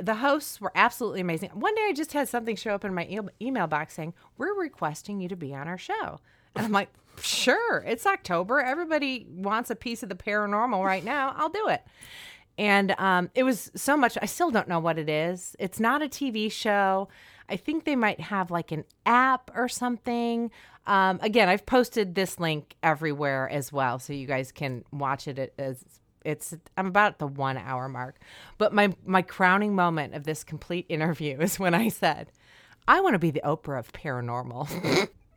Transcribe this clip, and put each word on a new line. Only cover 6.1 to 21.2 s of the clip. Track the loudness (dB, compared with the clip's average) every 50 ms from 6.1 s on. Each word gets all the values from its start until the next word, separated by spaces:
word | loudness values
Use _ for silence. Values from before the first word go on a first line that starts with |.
| -10 -14 _ _ _ _ _ _ _
And | -6 -2
I'm | 2 2
like, | 0 0 -2 _ _ _ _ -16 -8
"Sure, | -6 -4 -2 2 4 4 4 4 2 2 0 0 0
it's | -2 -4 0 2
October. | 0 0 0 -2 -2 0 0 0 2 2 2
Everybody | 2 0 -2 -2 -2 0 0 0 0 0 -2 -4 -8 -12
wants | -10 -6 -2 0 0 0 -2 -4
a | -8
piece | -6 -6 -8 -6 -6 -8
of | -10
the | -10
paranormal | -8 -4 -2 0 0 0 2 2 0 2 2 2 2 2
right | 2 2 0 0
now. | -2 -2 0 -2 -2 -2
I'll | -2 -2 -2
do | 0 0 0 0
it." | 0 0 -2 -12 _ -20 -20 -20 -18 -18 -18 -20 -20 -20 _ _ _
And, | -2 2 4 6 6 4 2 0 2
um, | 2 4 4 4 2 0 0
it | 2 2
was | 2 2 0 -6 -12 -12
so | -4 0 2 4
much. | 4 4 2 2 -2
I | -4
still | -4 0 0 0 2
don't | 2 2 2
know | 2 -2 0
what | 0 0 0 0
it | 0
is. | 0 0 0 0 0 -2 -4 -10 -14 -8
It's | -6 -6 -6 -2 0
not | 2 2 2 2
a | -2 -4
T | -4 -4 -4 -2
V | -2 0 -2 -2
show. | -4 -2 0 2 2 4 4 4 2 0 -2 -4 -10 -20 -20 -20 -20 -20 -10 -8
I | -8
think | -6 -4 -2 -4 -2 0
they | 0 0
might | 2 2 2 0 -2
have, | -6 -4 -2 -2 -2 0
like, | -2 -4 -2 -4
an | -6 -8 -8 -12 _ _ _
app | 4 4 6 6 4 2 0 -4 -8 -4
or | -2 -2
something. | -2 -2 -2 -2 -2 -2 -4 -4 -4 -2 0 0 0 0 -2 -2 -4 -6 -14 -20 -20 -20 -10 _
Um, | 2 4 4 6 4 2 2